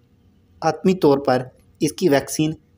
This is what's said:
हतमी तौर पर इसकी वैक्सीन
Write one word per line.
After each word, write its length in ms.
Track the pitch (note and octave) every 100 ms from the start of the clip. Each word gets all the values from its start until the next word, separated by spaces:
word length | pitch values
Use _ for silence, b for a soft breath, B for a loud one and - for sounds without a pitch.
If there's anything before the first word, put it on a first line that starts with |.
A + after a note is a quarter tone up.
| _ _ _ _ _ _
हतमी 320 | D#3+ D#3 F#3 F#3
तौर 240 | D3+ C#3
पर 240 | C#3+ B2+ B2+ - _ _
इसकी 260 | D3+ - F3+
वैक्सीन 460 | C#3 C3 - D#3 D#3 _